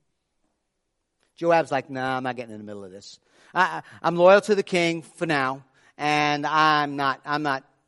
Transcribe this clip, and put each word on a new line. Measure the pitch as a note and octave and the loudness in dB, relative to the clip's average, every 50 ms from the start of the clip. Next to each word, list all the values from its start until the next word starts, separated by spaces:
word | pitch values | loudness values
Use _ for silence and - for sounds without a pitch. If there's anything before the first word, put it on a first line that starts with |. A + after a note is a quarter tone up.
| _ _ _ _ _ _ _ _ _ _ _ _ _ _ _ _ _ _ _ _ _ _ _ _ _ _ _ | _ _ _ _ _ _ _ _ _ _ _ _ _ _ _ _ _ _ _ _ _ _ _ _ _ _ _
Joab's | - E3 E3+ E3+ E3 D3+ B2 | -4 0 2 2 2 2 0
like, | D3 C3 B2+ - | -4 -6 -6 -6
"Nah, | C3+ C3 C3 C3 C3 C3 | -8 -6 -4 -4 -4 -4
I'm | |
not | B2+ B2+ B2 | -4 -6 -8
getting | A#2+ B2 A#2 | -8 -10 -14
in | G#2+ G#2+ | -14 -16
the | G#2+ | -14
middle | G#2 G#2 G2+ G2 | -14 -14 -14 -16
of | F#2 | -16
this. | F#2 G2+ - - - _ _ _ _ _ _ _ | -18 -20 -20 -20 -20 _ _ _ _ _ _ _
I, | - F3 | -2 -2
I, | F#3 E3 D#3+ D#3 - - - G2+ | -2 -2 -2 -8 -14 -16 -12 -6
I'm | - E3 E3+ | -4 -2 2
loyal | F3 F3 F3+ G3 G3+ | 6 8 8 8 8
to | G3 - G#3 | 6 2 -2
the | F#3+ | -2
king | G3 - F#3+ F3 E3+ E3 E3 E3 | -2 -2 -2 0 0 0 -2 -4
for | D3+ - _ - F3 | -10 -14 _ -8 -4
now, | E3 D#3 C#3+ C3 C3 C3+ C#3 C3+ _ _ _ _ _ _ - | -2 -2 -2 -2 -4 -6 -8 -14 _ _ _ _ _ _ -6
and | D3 D3 D3+ D3 D3 D3 D3 D3 C#3+ | -2 0 0 2 2 0 0 -2 -2
I'm | D3 D3+ D#3 D#3 D#3 D3+ D3 D3 C#3+ C#3+ | 0 2 4 4 4 4 4 2 -2 -2
not, | C#3+ C#3 C3+ C3 - - | -2 -2 -2 -2 -4 -6
I'm | D3 D3 D3 | -6 -4 -4
not, | D3+ D3 C3+ C3+ - _ _ _ _ | -2 -2 -4 -4 -8 _ _ _ _